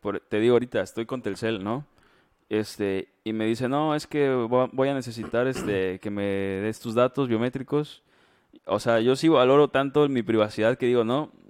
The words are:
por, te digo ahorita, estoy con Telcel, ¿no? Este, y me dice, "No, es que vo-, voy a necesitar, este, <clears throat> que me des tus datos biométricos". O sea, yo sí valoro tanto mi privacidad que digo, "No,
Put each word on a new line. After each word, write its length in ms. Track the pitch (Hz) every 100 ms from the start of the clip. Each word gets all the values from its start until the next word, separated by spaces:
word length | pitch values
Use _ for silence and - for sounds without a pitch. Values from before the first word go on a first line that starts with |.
por, 180 | 104 98
te 220 | - 107
digo 140 | 117
ahorita, 260 | 120 123 117
estoy 260 | 101 - 113
con 160 | 131
Telcel, 400 | 110 95 110 110
¿no? 240 | 98 127 147 _ _ _ _ _ -
Este, 640 | 110 104 - 101 95 - _
y 100 | 110
me 120 | 110 110
dice, 220 | 117 127
"No, 260 | 143 156
es 140 | 151 -
que 200 | 147 139
vo-, 360 | 127 117 123 127
voy 160 | 131 135
a 60 |
necesitar, 520 | 139 123 113 104 117 127
este, 540 | 127 98 98 95 92
<clears throat> 20 |
que 80 | 107
me 120 | 101
des 560 | 101 98 98 95 107 110
tus 160 | 120 113
datos 320 | 127 - 131
biométricos". 720 | 113 123 135 123 147 151 - _ _ _ _ _ - -
O 140 | 104
sea, 200 | 123 117
yo 140 | 117 131
sí 120 | 160
valoro 400 | 147 127 139 147
tanto 400 | 131 139 147 147
mi 140 | 131
privacidad 520 | 104 110 107 - 110 127
que 100 | 123
digo, 180 | 123
"No, 260 | 113 131 156 50 50